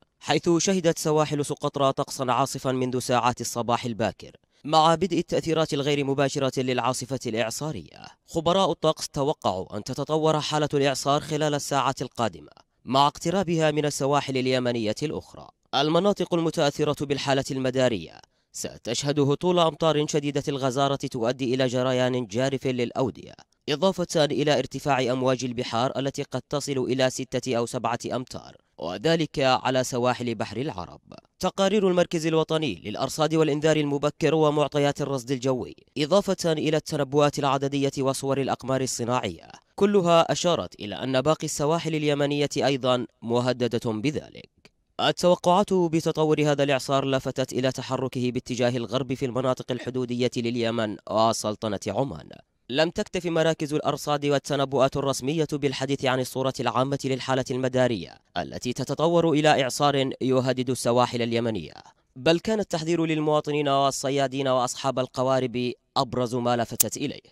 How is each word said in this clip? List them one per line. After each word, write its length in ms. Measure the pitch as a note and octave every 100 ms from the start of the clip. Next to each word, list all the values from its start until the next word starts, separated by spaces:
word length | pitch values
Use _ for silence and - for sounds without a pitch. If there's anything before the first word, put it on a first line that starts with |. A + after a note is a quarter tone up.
| _ _
حيث 300 | - D3+ E3+ E3+
شهدت 400 | G3+ F#3+ E3 D#3
سواحل 460 | D#3+ D3+ D3 D3
سقطرى 480 | C#3+ C#3+ D3 C#3+ C3+
طقسًا 400 | C3+ C#3 - B2+
عاصفًا 400 | B2 C#3 C3+ C3+
منذ 260 | B2+ B2+ B2
ساعات 420 | - B2 A#2+ A#2+
الصباح 440 | A#2 A#2+ A2+ A#2
الباكر، 520 | A#2+ G2+ G#2 - - - _ _
مع 300 | C#3+ D#3+ D#3+
بدء 240 | E3 F#3 E3
التأثيرات 560 | - - D#3+ D#3+ D#3
الغير 300 | D3 C#3 C#3+
مباشرة 560 | C3+ C#3 C#3 D3 C3+ C3+
للعاصفة 600 | C3 B2 A#2 B2+ B2+ C3 B2
الإعصارية. 800 | A2 A2+ - D3+ G#2+ D2+ G1+ - - -
خبراء 440 | E3+ D#3+ F#3 F3+
الطقس 380 | E3 D#3 - -
توقعوا 680 | D3+ C#3 D3+ A2+ F#2 F2+ G#2
أن 80 |
تتطور 560 | G#2 C3 C#3 D#3 D#3 D#3
حالة 280 | - D3+ D3+
الإعصار 460 | C#3+ C#3 C3 C#3 D3
خلال 340 | D3 D3+ D3+
الساعات 480 | D3 - C#3 B2+ C3+
القادمة، 480 | C3 - A2 D#2+ D2 - _ _
مع 220 | A2+ C3 C#3+
اقترابها 640 | - E3+ F#3+ E3+ E3 D#3
من 140 | D3+
السواحل 520 | D3 - C#3 C#3+ C3+ C3
اليمنية 600 | B2+ B2+ B2 A#2+ G#2+ A2
الأخرى. 460 | D3+ F2+ - - - _ -
المناطق 600 | B2+ D3+ E3+ G3+ F#3+ F3
المتأثرة 680 | E3+ E3 E3+ D3 - D3+ C#3
بالحالة 400 | C#3+ C#3 C#3+ C3+ C3
المدارية 680 | C3+ C3 B2+ B2+ G#2 D#2+ - _ _ _
ستشهد 680 | - - - - A#2+ C#3+ C#3+
هطول 380 | C#3 C#3+ F3+ F3
أمطار 480 | D#3+ D3 D#3+ D3 D3+
شديدة 360 | D#3 C#3+ C#3+ D3+
الغزارة 480 | C#3 C3+ B2 C#3 C#3
تؤدي 580 | C3+ B2+ A2+ C3+ B2+
إلى 120 | C3 C3
جريان 600 | B2+ C3 B2+ B2+ B2+ A2
جارف 400 | A2 C3+ C3+ C3+
للأودية، 680 | B2+ A#2 - B2 - - - - _ -
إضافة 560 | C#3+ F#3+ F3+ E3+ E3+
إلى 340 | C#3+ C#3+ D3 B2+
ارتفاع 420 | C3 C#3 D3+ C3
أمواج 440 | B2 C3 B2+ B2+
البحار 480 | B2+ A#2 B2 A#2 C3+ B2
التي 240 | C3+ -
قد 200 | C#3 C3 -
تصل 300 | C#3+ D3 C3+
إلى 320 | A2 C3 C3
ستة 460 | - C3 B2+ C3 A#2
أو 100 | A#2+
سبعة 320 | B2+ A2+ A#2+ -
أمتار، 440 | A#2+ B2+ - A#1+ - _ -
وذلك 600 | D#2 G2 D#3 E3 D3+ D3+
على 460 | C3 B2 B2 C3
سواحل 500 | B2 B2 B2 A#2+ A#2+
بحر 220 | G#2+ A2+ G#2+
العرب. 440 | D3 F#2+ E2+ - - - _ -
تقارير 480 | F#3 - G3 G#3+ F#3+
المركز 380 | F3+ F3 E3+ D#3+
الوطني 560 | D#3+ D#3 D#3+ D3+ F2
للأرصاد 500 | G#2 G#2 C3 - D3+
والإنذار 420 | D#3+ D3+ D3 D#3 D#3
المبكر 580 | C#3+ C#3+ D3 - D3+
ومعطيات 640 | D#3 D3+ D3+ C#3 D3 C#3+ C#3
الرصد 300 | C#3 C3+ A#2
الجوي، 460 | C3+ C3 B2+ F#2+ - _ -
إضافة 540 | D3 G3 G3 F#3 E3+
إلى 240 | D#3 C#3+ D3+
التنبؤات 600 | - D3 C3+ D3 D3 D3
العددية 540 | C#3 C3+ C#3 C#3 C#3 C#3+
وصور 420 | C3 C3+ C3+ C3+
الأقمار 400 | C3 G#2+ B2 C3
الصناعية، 680 | C3 - A#2 B2 G#2 E2 - - _
كلها 580 | - G3+ G3+ E3+ E3 -
أشارت 480 | D3 F3 D#3 F2+ -
إلى 140 | G#2
أن 260 | E2 B2 C3
باقي 240 | C#3 D#3
السواحل 500 | D#3 - D3 E3+ D#3+
اليمنية 560 | D#3+ D3 C#3+ C#3+ C#3+ C#3+ C#3+
أيضًا 500 | B2 C#3 B2+ B2 A#2 _
مهددة 680 | A2+ A#2+ B2+ B2 A#2+ A2+ A#2+
بذلك. 720 | G#2+ G#2+ G#2 - - - _ - _ _ -
التوقعات 720 | C3+ - F3+ F3 F3+ F3+ G#3
بتطور 680 | F#3 E3+ D#3+ D#3+ D#3 D#3 D3+
هذا 200 | D3 C#3+
الإعصار 420 | C#3+ C3 - C#3
لفتت 480 | C3+ C3 C3+ C3 C3
إلى 200 | B2 C3
تحركه 580 | - - - C3 C3 B2
باتجاه 460 | B2 - A#2+ B2 B2+
الغرب 380 | A2+ B2 B2+
في 120 | C3 C3
المناطق 460 | A#2 B2+ B2+ B2
الحدودية 580 | B2 B2+ B2+ B2 B2 B2 B2+
لليمن 600 | A#2 A#2+ A2+ A#2 G#2+ G2 -
وسلطنة 680 | G#2 A2+ A2 G#2+ G#2 A2 G2 G#2
عمان. 420 | G2 C#3 D#2 - - _ _ -
لم 220 | C#3 E3
تكتف 360 | - G#3+ F#3 E3+
مراكز 480 | E3 D#3+ D#3+ D3
الأرصاد 520 | D3+ - C#3+ D3+ D3 C#3+
والتنبؤات 720 | C#3 - C#3+ C#3 C3+ C3+ C#3+
الرسمية 520 | C3+ C3 C3 D#3+ D3
بالحديث 520 | D3 C#3 - C3+ C#3
عن 160 | C3 C3
الصورة 340 | B2 B2+ C3 -
العامة 380 | A#2+ A2+ C3+ C#3
للحالة 400 | C3 C3 C3 C3 B2+
المدارية 680 | B2+ C3 B2 B2 G#2+ D2+ - _ -
التي 360 | C#2 C#2 B2
تتطور 580 | A#2+ C3 C#3 E3 E3+ E3
إلى 320 | D3+ D3+ C#3
إعصار 480 | B2+ - C#3+ C#3 C3 -
يهدد 500 | B2+ C3 B2+ B2+ B2+
السواحل 520 | B2 B2 A#2+ A#2+ A#2+
اليمنية، 520 | A#2 A#2 A#2 G#2 D2+ - - _ _ C3
بل 220 | B2+ E3+
كان 220 | - A3
التحذير 460 | F#3+ E3 D#3+ E3+ D#3+
للمواطنين 640 | D#3 D3+ D3+ D3+ D3 C#3+
والصيادين 800 | C#3 C#3 - C3+ C#3 C3+ C3 C3+
وأصحاب 500 | B2+ B2 - C3+ B2+
القوارب 720 | B2+ - B2+ C3 B2+ A#2+ B2 - _ -
أبرز 380 | B2+ A#2+ A#2+
ما 220 | B2 A#2+ A#2+
لفتت 400 | A2+ A#2 G#2+ -
إليه، 240 | C3+ G#2 -